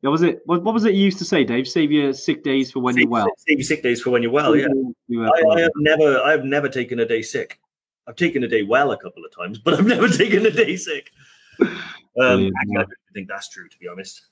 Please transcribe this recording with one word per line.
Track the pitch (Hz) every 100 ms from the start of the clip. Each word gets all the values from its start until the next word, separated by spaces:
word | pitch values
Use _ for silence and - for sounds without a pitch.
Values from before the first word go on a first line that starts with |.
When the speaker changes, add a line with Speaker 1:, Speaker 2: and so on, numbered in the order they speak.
Speaker 1:
yeah, | 135
was | 156
it, | 170 - -
what, | 175
what | 185
was | 226
it | 220 196
you |
used | 196 190
to | 170
say, | 180
Dave? | 123 120 131
"Save | - 151
your | 147 143
sick | 135 - 151
days | 143 135 127
for | -
when | 123 127
Speaker 2:
Save, |
Speaker 1:
you're | 123
well." | 117 113 - -
Speaker 2:
save | 147
your | 127
sick | 151
days | 127 120
for | -
when | 123
you're | 117
well, | 131 156 -
yeah. | - 135 131 117 _
Speaker 1:
You | 117
were | 113
Speaker 2:
I, |
I | 165
Speaker 1:
fine. | 160 165
Speaker 2:
have | 165 151
never, | 151 156 156 131
I've | 139 156
never | 135 143 143
taken | 135 120 120
a | 113
day | 113
sick. | 113 135 95 - _ _ _ _ -
I've | 117
taken | 175 139
a | 120
day | 113
well | 101 120 143
a | 110
couple | 92 -
of | 80 _
times, | 90 113
but | - -
I've | 202
<laughs> |
never | 226 226
taken | 165 214 196
a | 220
day | 233 220 180
sick. | - 147 - _ _ _ _ _
Um, | - - - - _ 120
Speaker 1:
Brilliant, | 127 98 95 95
Speaker 2:
actually, | 101
Speaker 1:
yeah. | 98
Speaker 2:
I |
don't | 90 - _
think | 101 95
that's | 98 -
true, | - 85
to | _
be | 87
honest. | 90 95 - _